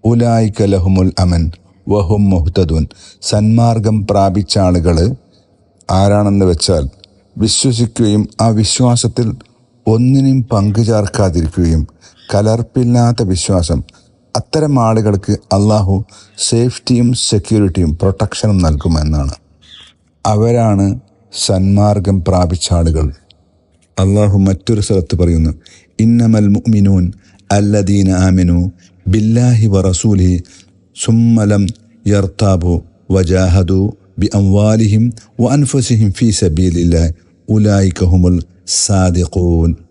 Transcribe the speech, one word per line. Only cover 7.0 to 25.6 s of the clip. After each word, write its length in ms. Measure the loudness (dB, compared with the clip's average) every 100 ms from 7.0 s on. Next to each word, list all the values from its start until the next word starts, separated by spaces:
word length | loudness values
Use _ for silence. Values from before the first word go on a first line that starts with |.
| -20 _ _ -4
വിശ്വസിക്കുകയും 920 | -2 0 -2 -2 -4 0 0 0 -2 -2
ആ 60 | 0
വിശ്വാസത്തിൽ 840 | 0 -2 0 0 0 -2 -4 -4 -6 -16 _ _ _ -2
ഒന്നിനും 560 | 0 2 2 2 0
പങ്കു 380 | 0 -2 0 0
ചേർക്കാതിരിക്കുകയും 1040 | 0 0 -2 -2 0 0 -4 -2 0 0 -4 _ -20 _ -4
കലർപ്പില്ലാത്ത 880 | -2 0 -2 -2 -2 0 2 0 0
വിശ്വാസം, 600 | -2 -2 0 -2 0 -4 -6 _ _ _ _
അത്തരം 440 | -8 -4 -4 0 0
ആളുകൾക്ക് 520 | 2 0 0 -2 -4
അള്ളാഹു 760 | -6 _ 0 2 0 0 -2 -4 -16 -20 -10
സേഫ്റ്റിയും 760 | -4 0 -2 -4 -2 0 0
സെക്യൂരിറ്റിയും 840 | -2 -2 -2 0 0 0 0 -2 0
പ്രൊട്ടക്ഷനും 600 | -2 -2 -6 -4 -2 0
നൽകുമെന്നാണ്. 760 | 0 0 -2 -2 -2 -2 -4 -8 _ _ -20 -20 -20 _ _ _
അവരാണ് 720 | -2 0 2 2 2 2 0 -4 _ _ _ -8
സന്മാർഗം 800 | -2 0 2 2 2 0 0 -2
പ്രാപിച്ച 500 | 0 0 0 -4 -2
ആളുകൾ. 380 | 0 0 0 -4 -6 _ _ _ _ _ _ _ -4
അള്ളാഹു 380 | 0 2 2 2
മറ്റൊരു 440 | 2 0 -2 -4
സ്ഥലത്ത് 340 | 0 -2 -2
പറയുന്നു, 360 | -2 0 2 0 -4